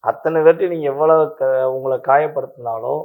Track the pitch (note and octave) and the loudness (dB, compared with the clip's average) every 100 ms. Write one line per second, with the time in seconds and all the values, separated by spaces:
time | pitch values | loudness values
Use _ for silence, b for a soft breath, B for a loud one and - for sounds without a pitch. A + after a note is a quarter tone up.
0 | A#2 A#2 D#3+ D#3+ D#3 E3 F#3 E3 D3 C#3 | -4 -2 -2 4 4 4 0 -2 -4 0
1 | D#3 D#3+ D#3 D3+ C3 C3 C3 C3 C3 B2+ | 2 4 2 -2 -2 0 0 -2 -4 -4
2 | C#3 C#3 D3 C#3+ C3+ - A#2 A2+ A#2+ D3 | 2 2 2 -6 -10 -12 -10 -8 -6 -6